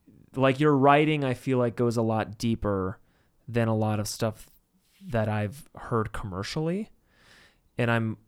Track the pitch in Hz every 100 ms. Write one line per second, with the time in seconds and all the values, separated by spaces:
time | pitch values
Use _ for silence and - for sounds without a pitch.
0 | _ - _ 131 135 131 151 143 139 143
1 | 156 151 135 123 - 127 120 - 120 113
2 | 113 110 98 107 117 110 104 98 92 -
3 | _ _ _ _ - 117 113 110 107 107
4 | 104 - 113 - - _ _ _ _ _
5 | 196 117 107 107 104 139 - - - 117
6 | 107 - 107 90 101 160 160 185 220 _
7 | _ _ _ - - _ _ - 120 117
8 | 113 107